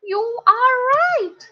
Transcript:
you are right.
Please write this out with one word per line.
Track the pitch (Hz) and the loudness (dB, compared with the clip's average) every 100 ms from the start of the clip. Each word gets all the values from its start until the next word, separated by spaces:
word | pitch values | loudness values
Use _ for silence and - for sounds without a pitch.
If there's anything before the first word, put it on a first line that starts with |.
you | 415 392 453 466 - | -6 -4 -4 -4 0
are | 427 508 508 508 571 698 698 | 2 4 2 0 2 2 0
right. | 381 359 - | -4 -10 -20